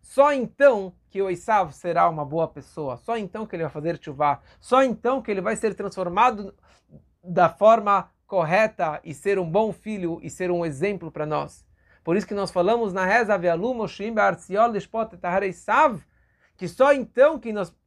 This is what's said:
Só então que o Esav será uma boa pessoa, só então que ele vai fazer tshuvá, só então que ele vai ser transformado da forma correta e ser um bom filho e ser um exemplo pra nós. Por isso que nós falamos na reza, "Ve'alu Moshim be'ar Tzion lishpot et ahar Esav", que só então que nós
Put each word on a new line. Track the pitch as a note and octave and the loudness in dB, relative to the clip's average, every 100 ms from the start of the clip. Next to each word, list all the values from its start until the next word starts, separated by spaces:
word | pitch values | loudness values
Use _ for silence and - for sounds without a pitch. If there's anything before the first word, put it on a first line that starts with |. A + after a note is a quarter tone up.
Só | _ - C#4+ | _ 2 4
então | C#4+ A3 _ C#4 A3 F#3+ - _ | 4 -4 _ 4 4 -4 -14 _
que | F#3+ | -4
o | F#3+ | -4
Esav | F3+ - G#3+ E3+ | -4 0 0 0
será | - F3 E3+ F3 | -4 -2 2 2
uma | D#3+ | 2
boa | C#3+ D#3+ D#3 | -4 -2 -4
pessoa, | - C#3+ - C#3+ B2 | -6 -18 -10 -8 -8
só | - A#3 | -6 -6
então | F#3+ G#3+ A3 | -6 -10 -10
que | |
ele | F3 | -6
vai | D#3+ | -6
fazer | D#3 D#3 D#3+ | -6 -6 -6
tshuvá, | - C3+ D3 C3+ _ _ | -10 -2 0 0 _ _
só | - B3+ | 0 2
então | C4+ A3+ A#3+ C4 | 2 0 -2 -2
que | - | -2
ele | - | -4
vai | F#3+ | -4
ser | G#3+ A3 | -2 -4
transformado | G3 G3+ - F3+ F3+ B3 G#3+ G3 _ _ _ _ - _ _ | -4 -10 -6 -4 2 2 2 -12 _ _ _ _ -20 _ _
da | F3 F3+ E3+ | -4 2 2
forma | - G#3 A3+ G#3 G3 F3+ _ _ | 4 6 6 4 0 0 _ _
correta | G3 D#3 F#3 A3 - E3 D3+ | -2 2 2 0 -2 -6 -6
e | E3 | -12
ser | C#3+ G3 G3 | -8 -2 -2
um | E3+ | 0
bom | F3 A3 | 0 0
filho | - G#3+ G#3+ E3+ E3 | -4 -10 -6 -6 -6
e | C3 | -10
ser | - F3+ | -8 -4
um | F3 | -2
exemplo | E3+ C3+ F#3+ G3 E3 | -2 -4 -4 -4 -10
pra | D3+ D3+ | -8 -4
nós. | D3 C#3+ - _ _ _ _ | -4 -6 -14 _ _ _ _
Por | - F#3 | -2 -2
isso | - | -2
que | |
nós | G3+ F#3+ | -6 -4
falamos | F#3 F3+ A#3 A3 | 0 0 2 -2
na | F#3 | -2
reza, | F#3 A3+ G#3+ G3+ | 2 2 2 0
"Ve'alu | E3+ E3+ A3 | 0 0 -2
Moshim | A#3+ G3 - G#3 | -4 -6 -6 -6
be'ar | A3 G3+ F3 | 0 0 0
Tzion | - G3 A#3 | -6 0 0
lishpot | G#3 - A3+ A3 | 0 -6 -6 -8
et | F3 | -6
ahar | F3 F#3 | -2 -2
Esav", | G3 F3 - A#3 D4+ F#3+ _ _ _ _ _ _ | -2 -8 -2 2 2 0 _ _ _ _ _ _
que | F3+ | -12
só | - C4+ | 2 4
então | C#4+ A#3+ - C#4+ D#4 | 4 0 2 2 2
que | A3+ | -6
nós | G#3 F3 _ | -6 -8 _